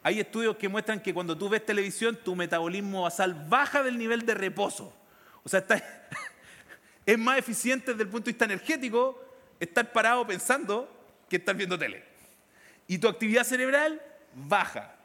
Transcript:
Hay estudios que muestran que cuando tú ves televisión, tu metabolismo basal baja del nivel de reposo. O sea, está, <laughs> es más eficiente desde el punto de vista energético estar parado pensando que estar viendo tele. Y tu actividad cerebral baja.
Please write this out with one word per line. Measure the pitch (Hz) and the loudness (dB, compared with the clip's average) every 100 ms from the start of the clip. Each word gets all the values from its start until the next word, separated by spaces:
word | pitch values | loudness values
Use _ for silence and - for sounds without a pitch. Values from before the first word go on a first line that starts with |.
Hay | 151 214 | 2 0
estudios | 196 220 226 | -2 0 -2
que | 214 202 | 0 -2
muestran | 208 214 214 | -2 -4 -4
que | 190 | -4
cuando | 170 175 160 | -4 -4 -4
tú | 196 | -2
ves | 214 | -2
televisión, | 220 208 196 - 226 226 | 0 -2 -2 -2 -2 -2
tu | - | -4
metabolismo | 180 170 170 165 190 202 190 | -4 -2 0 0 -2 -4 -2
basal | 175 - 185 | -2 0 -2
baja | 165 151 247 277 285 | -2 2 4 4 2
del | 262 240 | 0 -2
nivel | 226 233 | 0 0
de | 233 | 0
reposo. | 208 190 160 202 - 98 - _ - - - | 0 -2 0 -2 -2 -14 -18 _ -20 -20 -18
O | - | 0
sea, | 190 | 0
está, | - | 4
<laughs> | - - - - - - - - - - - _ _ | 2 2 -18 -16 -14 -14 -16 -20 -20 -20 -20 _ _
es | - 226 | 2 4
más | 233 262 | 4 2
eficiente | 247 220 240 262 - | 0 -2 0 0 -2
desde | 226 | -2
el | 208 | -2
punto | 226 | -2
de | 240 | -6
vista | 233 | 0
energético | 220 190 - 320 247 233 262 262 - - - _ | 0 2 -2 -2 0 0 0 -2 -20 -20 -20 _
estar | 170 - 233 | -2 0 2
parado | 233 220 247 220 | 2 4 2 0
pensando | 190 - 269 247 208 269 - - _ _ | -4 0 0 2 -4 -4 -14 -20 _ _
que | 180 | -2
estar | 202 | 0
viendo | 190 190 175 | -2 -2 -2
tele. | 131 90 - - - _ _ _ - - - | -4 -6 -18 -20 -20 _ _ _ -20 -20 -6
Y | 175 | 2
tu | 214 | 2
actividad | 208 220 233 | 2 2 2
cerebral | 233 254 262 277 311 311 - - - | 2 0 2 2 2 -2 -14 -20 -20
baja. | 127 143 196 165 - 104 - | -16 0 0 2 -6 -12 -20